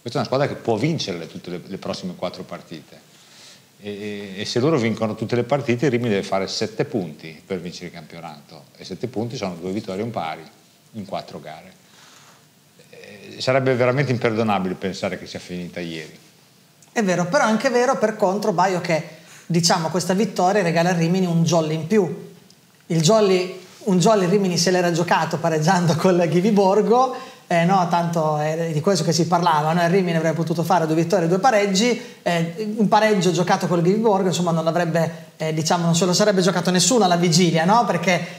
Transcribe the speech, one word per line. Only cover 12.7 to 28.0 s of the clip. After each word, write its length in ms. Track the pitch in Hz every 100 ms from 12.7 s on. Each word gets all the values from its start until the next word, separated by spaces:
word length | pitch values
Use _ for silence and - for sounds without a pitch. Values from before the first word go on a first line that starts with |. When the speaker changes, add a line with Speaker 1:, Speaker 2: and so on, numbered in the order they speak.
| _ -
Speaker 1:
Eh, 460 | - 98 104 - 107
sarebbe 360 | - 135 131 123
veramente 340 | 123 127 135
imperdonabile 640 | 120 120 110 110 98 92
pensare 420 | 90 95 87 101 90
che 60 | 85
sia 120 | 92
finita 400 | - 90 87 87
ieri. 400 | 87 80 78 - - _ _ _ _ _ -
Speaker 2:
È 120 | 247
vero, 220 | 196 170 170
però 180 | 285
è 40 | 233
anche 220 | 220 262
vero 260 | 240 247 262
per 200 | 220 214
contro, 360 | 185 240 208
Baio, 280 | 170 185 180
che, 240 | 170 156 - - - - -
diciamo, 420 | 170 170 190 160
questa 260 | 175 175
vittoria 480 | 190 220 - 180 208
regala 280 | 175 165 170
a 40 |
Rimini 320 | 175 165 190 180
un 180 | 170
jolly 300 | 160 170 156
in 120 | 160 156
più. 440 | 214 170 - - - - _ _ _ -
Il 140 | 165
jolly, 540 | 156 220 202 185 180 - - -
un 160 | 226 185
jolly 280 | 185 214 175
Rimini 300 | 208 190 170
se 140 | -
l'era 180 | 180 175
giocato 480 | 165 170 190 160 160
pareggiando 560 | 170 156 156 185 170
col 320 | 165 190 180 170
Ghiviborgo, 1040 | 170 202 202 190 202 190 240 262 254 - - -
eh, 120 | 175 170
no, 200 | 196 170
tanto 480 | 175